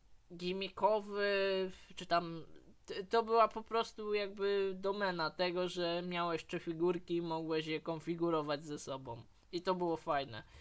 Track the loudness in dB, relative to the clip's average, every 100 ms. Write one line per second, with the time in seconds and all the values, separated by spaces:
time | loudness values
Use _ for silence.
0 | -20 -20 -18 -6 -4 -2 -4 2 4 4
1 | 0 0 2 2 2 2 -2 -6 -14 -14
2 | 0 2 2 -4 -10 -16 -20 -18 -10 -8
3 | 2 2 6 6 6 2 -2 -2 -2 -4
4 | -2 0 -2 -2 0 2 2 0 -2 0
5 | 0 0 -2 0 0 2 0 0 0 0
6 | -2 0 0 0 -2 -4 -4 0 2 2
7 | 0 -2 0 -2 0 0 0 -2 -4 -4
8 | -4 0 2 2 2 -2 -4 -8 -6 -8
9 | -8 -12 -14 -20 -8 -2 0 2 2 0
10 | 0 0 -2 -8 -14 -18